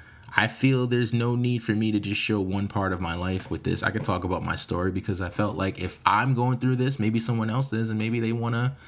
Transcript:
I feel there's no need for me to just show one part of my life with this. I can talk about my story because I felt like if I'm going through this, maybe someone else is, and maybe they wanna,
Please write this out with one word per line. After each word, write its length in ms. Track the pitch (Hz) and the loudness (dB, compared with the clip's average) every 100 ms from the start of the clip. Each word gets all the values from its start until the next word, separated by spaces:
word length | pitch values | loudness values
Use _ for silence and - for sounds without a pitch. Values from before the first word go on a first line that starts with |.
| - - - - | -20 -20 -8 -4
I 120 | 110 | -2
feel 380 | - 135 127 123 | 2 2 2 2
there's 280 | 123 110 | 0 0
no 220 | 117 120 123 | 0 0 0
need 280 | 123 120 | 0 -2
for 100 | - | 0
me 180 | 107 110 | 0 2
to 80 | 104 | 0
just 220 | 98 101 | 0 -2
show 180 | - 104 | 0 0
one 280 | 92 98 101 | 0 -2 -2
part 260 | 104 95 | 0 -2
of 80 | 90 | -2
my 140 | 85 85 | -2 -2
life 340 | 92 92 - | -2 -2 -4
with 140 | 85 | -4
this. 180 | - 87 | -2 0
I 100 | - | 0
can 120 | 104 | -2
talk 200 | - 90 | 0 0
about 200 | 87 85 | 0 -2
my 120 | 85 85 | -2 -4
story 360 | - 87 92 | -2 0 0
because 300 | 92 104 92 | 0 -2 -2
I 80 | 87 | -2
felt 260 | - 104 82 | -2 -2 0
like 240 | 95 - | -2 -2
if 200 | 90 - 92 | -6 0 4
I'm 280 | 104 131 | 4 4
going 260 | 123 123 127 | 2 2 2
through 180 | 127 123 | 2 2
this, 220 | 127 135 | 0 0
maybe 200 | 107 113 | 2 2
someone 300 | 117 113 110 | 0 0 0
else 240 | 123 135 | 0 0
is, 160 | 110 113 | 0 0
and 80 | 107 | 0
maybe 220 | 110 117 | 0 0
they 120 | 113 | 0
wanna, 440 | 117 117 117 127 139 | 0 0 2 0 -2